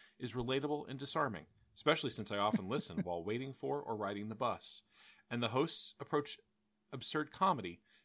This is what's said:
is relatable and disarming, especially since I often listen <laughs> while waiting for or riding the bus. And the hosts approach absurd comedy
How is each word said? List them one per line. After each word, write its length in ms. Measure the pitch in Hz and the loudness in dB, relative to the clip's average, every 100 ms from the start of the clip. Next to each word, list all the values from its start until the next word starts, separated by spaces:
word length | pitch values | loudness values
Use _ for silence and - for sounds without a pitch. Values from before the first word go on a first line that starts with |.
| - _ | -20 _
is 160 | 123 | -6
relatable 560 | 117 120 135 147 147 - | -4 0 2 2 -2 -4
and 80 | 135 | -6
disarming, 480 | 139 165 139 101 - _ _ - | -2 2 2 0 -10 _ _ 0
especially 340 | - 156 139 | 4 4 2
since 220 | - 104 | -2 -2
I 60 | 101 | 2
often 280 | 104 110 95 | 4 2 0
listen 300 | 139 - 87 | -2 -2 -4
<laughs> 60 | |
while 200 | 90 87 | -2 -4
waiting 300 | 85 117 135 | -2 -4 -4
for 260 | 127 135 143 | -6 -4 -4
or 160 | - 110 | -2 -4
riding 340 | 101 101 107 | -2 -4 -6
the 40 | 110 | -2
bus. 460 | 127 92 - - - _ - - _ | -2 -2 -6 -10 -12 _ -20 -20 _
And 140 | 120 | 2
the 60 | 117 | 4
hosts 440 | 123 160 - - - | 6 2 0 -6 -10
approach 400 | 139 147 143 - _ _ _ _ _ | 0 0 2 -6 _ _ _ _ _
absurd 380 | 131 - 151 151 | -8 -2 -2 -2
comedy 500 | - 190 147 95 85 _ _ | 2 2 2 -2 -8 _ _